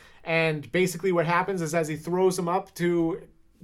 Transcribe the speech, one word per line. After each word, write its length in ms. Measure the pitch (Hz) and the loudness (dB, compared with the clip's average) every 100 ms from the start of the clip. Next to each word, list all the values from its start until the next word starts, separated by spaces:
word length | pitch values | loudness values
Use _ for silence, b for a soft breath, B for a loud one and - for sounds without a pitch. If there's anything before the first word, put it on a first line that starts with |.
| b b | b b
And 480 | 170 165 160 151 147 | -2 0 0 -2 -2
basically 400 | 180 185 170 190 | 0 0 0 0
what 160 | 170 160 | 2 2
happens 340 | 175 185 190 | 2 0 -2
is 140 | 156 | -2
as 140 | 170 156 | -2 -2
he 80 | 156 | -4
throws 420 | 170 180 190 180 | -2 2 2 2
him 80 | 170 | -2
up 240 | 190 - - | -2 -4 -4
to, 440 | 175 170 165 185 - _ _ - | 0 2 0 -2 -10 _ _ -8